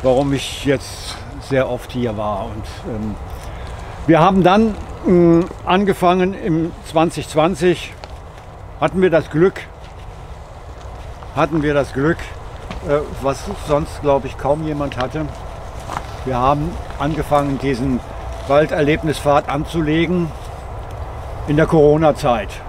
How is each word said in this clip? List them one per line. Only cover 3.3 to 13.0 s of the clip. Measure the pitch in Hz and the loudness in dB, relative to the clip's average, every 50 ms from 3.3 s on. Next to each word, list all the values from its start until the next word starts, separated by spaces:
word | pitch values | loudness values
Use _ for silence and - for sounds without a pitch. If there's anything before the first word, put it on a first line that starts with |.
| - - - - - - - - - - - - - - - | -10 -12 -12 -12 -12 -10 -10 -10 -10 -10 -10 -12 -10 -6 4
wir | - 160 156 | 4 6 6
haben | 160 185 190 190 170 | 8 6 6 6 6
dann, | 175 185 214 226 220 202 - - - - - - | 6 6 6 4 4 0 -4 -8 -10 -12 -4 2
ähm, | - 185 175 175 170 165 165 180 180 - - - | 4 6 8 8 8 8 6 4 2 -6 -8 0
angefangen | - 180 190 208 190 185 - 185 175 180 185 180 185 196 | 2 2 4 4 2 2 4 4 4 4 4 2 0 0
im | - - 202 160 160 160 175 - - - | -4 -2 0 0 0 0 -2 -4 -10 -14
zwanzig | - - 160 160 165 - 151 131 - | -2 2 2 2 2 0 -4 -8 -2
zwanzig, | - 156 151 175 196 135 165 180 165 - - - - - - - - - - - - - - - - - - - - - | 2 2 2 2 2 2 2 2 2 2 -2 -12 -12 -14 -14 -14 -14 -16 -16 -16 -18 -18 -18 -18 -16 -16 -16 -16 -4 -2
hatten | 143 160 - 180 | -2 0 2 4
wir | 185 185 | 2 4
das | 160 156 139 - | 4 4 2 2
Glück, | - 151 170 196 - - - - - - - - - - - - - - - - - - - - - - - - - - - - - - - - - - - - - | 2 4 4 4 2 0 -14 -14 -16 -16 -16 -16 -16 -16 -16 -16 -14 -14 -14 -14 -14 -16 -16 -16 -16 -16 -16 -16 -16 -14 -14 -14 -12 -12 -12 -12 -12 -12 -14 -8 0
hatten | 123 156 156 156 165 143 | 0 0 2 2 0 0
wir | 151 147 | 2 2
das | 143 131 113 - | 2 0 0 -2
Glück, | 131 139 156 170 - - - - - - - - - - - - - - | 0 2 2 0 0 -4 -10 -12 -12 -12 -12 -12 -12 -12 -10 -10 -8 -2
äh, | 165 143 151 | 0 0 0